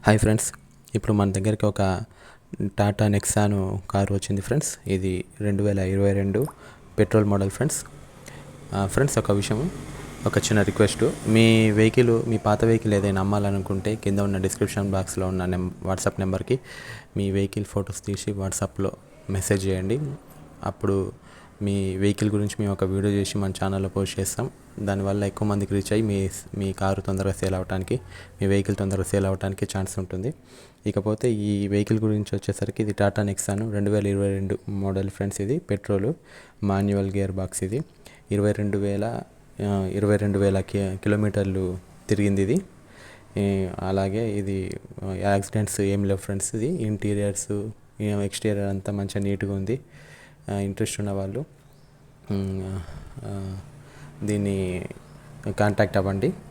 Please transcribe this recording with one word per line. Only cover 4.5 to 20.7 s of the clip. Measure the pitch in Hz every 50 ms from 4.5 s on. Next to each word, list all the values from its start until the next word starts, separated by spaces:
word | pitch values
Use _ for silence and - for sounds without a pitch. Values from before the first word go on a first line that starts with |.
| 120 151 - - - - -
ఇది | - 98 92 92 95 92 90 - - - -
రెండు | 104 104 101 98
వేల | 101 104 101 98
ఇరవై | 95 92 98 98 98 98
రెండు | 98 98 98 98 98 107 135 - - - - - - - - - - -
పెట్రోల్ | 104 - - 107 104
మోడల్ | 104 101 98 98 98
ఫ్రెండ్స్. | - - 127 151 - - - - - - - - - - - - - - - - - - - - 98
ఆ, | 98 98
ఫ్రెండ్స్, | 95 - - 135 143 - 113
ఒక | - -
విషయం, | 101 101 98 - 107 110 147 185 - - - - - - - - - - -
ఒక | 101 - 104
చిన్న | - - 107 104
రిక్వెస్ట్. | 98 104 - - 107 101 - - 110 143 214 - - 107
మీ | 110 110 113 113 113 113 110 110
వెహికల్, | 104 104 110 110 - 131 123 117 113 113 -
మీ | 120 110 104
పాత | - 104 104 104 113
వెహికల్ | 113 113 110 - 110 104
ఏదైనా | 98 98 101 98 95
అమ్మాలనుకుంటే | 95 98 101 104 101 101 101 98 92 - 98 95 - 104 110
కింద | 110 - 101 98 101
ఉన్న | 101 101 98 95
డిస్క్రిప్షన్ | 95 95 - - 107 98 - 104 98 101
బాక్స్లో | 95 95 92 - - 92 92 92
ఉన్న | 95 92 90
నెం-, | 90 92 90 90 90
WhatsApp | - - - 95 95 92 - 101 - -
నెంబర్కి | 98 92 95 95 - - 127 131 - - - - - - - - - - -
మీ | 101 101 98
వెహికల్ | 95 98 98 98 - 107 101
ఫొటోస్ | - - 101 95 - 95 - -
తీసి | 101 101 95 - -
WhatsApp-లో | 101 98 95 95 - - - - - - 98 - - - - - - - - -
మెసేజ్ | 98 95 - - 107 95 95
చేయండి. | 95 95 92 92 98 113 143 151 139 139 - - - - - - - - - -
అప్పుడు | 98